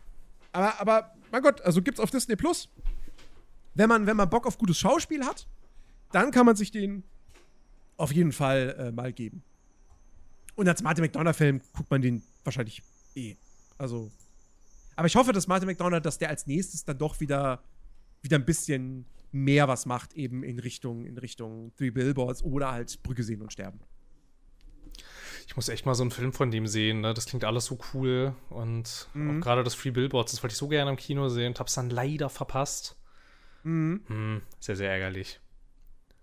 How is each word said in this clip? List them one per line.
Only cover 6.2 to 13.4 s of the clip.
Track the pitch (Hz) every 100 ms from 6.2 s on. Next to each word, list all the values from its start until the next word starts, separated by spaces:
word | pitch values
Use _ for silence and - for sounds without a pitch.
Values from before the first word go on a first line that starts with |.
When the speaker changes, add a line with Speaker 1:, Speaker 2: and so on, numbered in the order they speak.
| 254
Speaker 1:
kann | 247 240
man | 214
sich | 208
den | 214 202 196 - - - - - - - - - -
auf | 139
jeden | 147 165
Fall, | 123 135 135 127 143
äh, | 123
mal | 117 127
geben. | 123 110 - - _ _ _ - - - - - - - -
Und | 185
als | 165
Martin | 175 165
McDonagh-Film | 160 - 165 156 147 135 -
guckt | - 151
man | 135
den | 127 117 - _
wahrscheinlich | - 131 110 - - _ - 139
eh. | 113 -